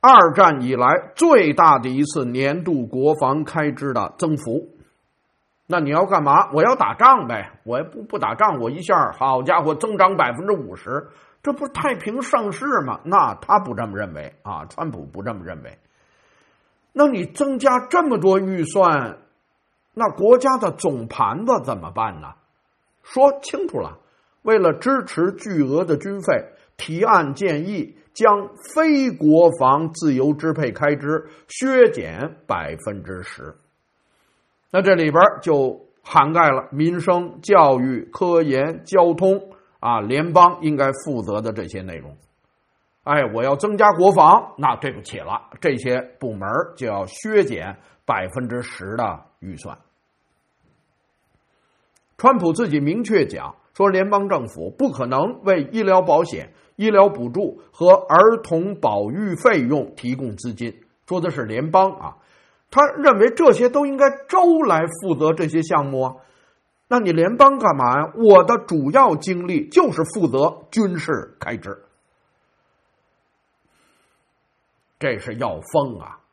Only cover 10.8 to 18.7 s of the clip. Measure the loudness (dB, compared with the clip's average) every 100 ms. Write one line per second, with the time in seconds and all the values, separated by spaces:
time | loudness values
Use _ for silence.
10.8 | -8 -8 -10 _ _ _ -8 -6 -8 -6
11.8 | -6 -6 -8 -10 -2 -2 -2 -8 -4 -4
12.8 | -4 -10 -2 0 0 -2 0 0 0 -8
13.8 | -8 -8 -10 -12 -16 _ -14 -14 -14 -10
14.8 | -10 -10 -16 -12 -12 -12 -14 -16 -18 -20
15.8 | _ _ _ _ _ _ _ _ _ _
16.8 | _ 0 0 0 -6 -4 -4 0 0 0
17.8 | 0 -2 0 0 2 2 0 -6 -4